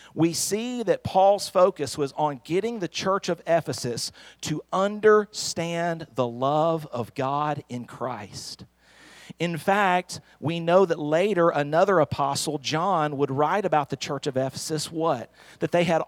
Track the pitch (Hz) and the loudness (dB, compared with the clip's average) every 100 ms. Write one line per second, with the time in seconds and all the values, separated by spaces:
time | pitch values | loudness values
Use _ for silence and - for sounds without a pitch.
0 | - - 165 160 - 208 240 247 202 151 | -10 0 0 0 -2 -2 -4 -4 0 0
1 | - 190 196 202 - 190 185 185 139 - | 2 4 6 4 2 4 4 4 -4 -4
2 | 139 - 151 135 - 175 220 233 170 - | -4 -2 -4 -4 -4 -2 -2 -4 -6 -4
3 | 185 196 - 170 - 165 - 131 123 117 | -2 -2 -2 -4 0 0 0 -6 -6 -6
4 | - - - - - 151 - 185 196 208 | -8 -10 -20 -12 -6 -6 -4 -2 -2 2
5 | 214 214 202 - - - 170 170 170 165 | 4 4 2 -6 -8 -6 -4 -2 -2 -4
6 | 160 - 123 120 135 151 165 165 151 120 | -6 -2 -2 0 0 2 2 0 -4 -6
7 | 110 - 131 143 151 143 - 123 117 - | -6 -4 -4 -2 -2 -4 -8 -12 -12 -8
8 | 123 113 101 - - - - _ _ _ | -8 -8 -12 -14 -14 -16 -20 _ _ _
9 | - - - - 170 165 - 196 196 180 | -20 -20 -16 -6 -6 -4 0 2 4 2
10 | - - - - 151 170 165 180 190 165 | -2 -12 -18 -8 -6 -2 4 6 6 2
11 | 147 160 202 180 170 151 143 160 196 185 | 0 0 2 4 2 2 0 2 4 4
12 | 143 - 139 139 - 147 117 151 185 175 | 2 0 -2 -2 -4 -6 -4 -2 0 0
13 | 151 139 139 135 151 196 190 156 139 - | 0 0 -2 0 0 0 2 2 0 -4
14 | - 139 143 127 135 - - 156 - 165 | -6 -6 -4 -2 -2 -4 -6 -6 -6 -2
15 | 160 127 - _ - - 160 170 175 160 | -2 -2 -6 _ -20 -6 0 2 2 2